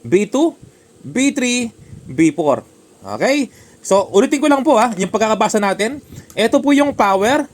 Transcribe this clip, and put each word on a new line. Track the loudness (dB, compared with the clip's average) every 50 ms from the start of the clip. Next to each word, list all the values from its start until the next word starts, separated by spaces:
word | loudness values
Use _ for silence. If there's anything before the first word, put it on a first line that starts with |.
B | _ 0 0 0 0
two, | 0 0 0 0 0 -2 _ -20 -20 _ _ _ _ _ _ -18
B | -8 -4 -2 -2 -2 -2
three, | -2 -2 -2 -2 -2 -4 -6 -10 _ -20 -20 -20 -20 -18 -12
B | -2 2 2 2 2
four. | 0 0 0 0 0 -2 _ _ _ _ _ _ _ -14
Okay? | -12 -6 -4 -2 0 0 0 -2 -6 -8 -20 -20 _ -20 _ _
So, | 0 0 0 0 2 2
ulitin | 2 2 2 0 0
ko | 2 2
lang | 2 2 2
po, | 2 2 2
ha, | 2 0 0
yung | -4 -6 -4 -2
pagkakabasa | -2 0 0 0 0 0 0 0 -2
natin. | -2 -2 -2 -2 -4 -4 -4 -10 -14 -18 -20 -20 -20 -16 -4
Ito | -2 -2 2 2 0 2
po | 2 2
yung | 2 2 0 0
power | 0 0 2 2 2 2 2 0 0 -2 -4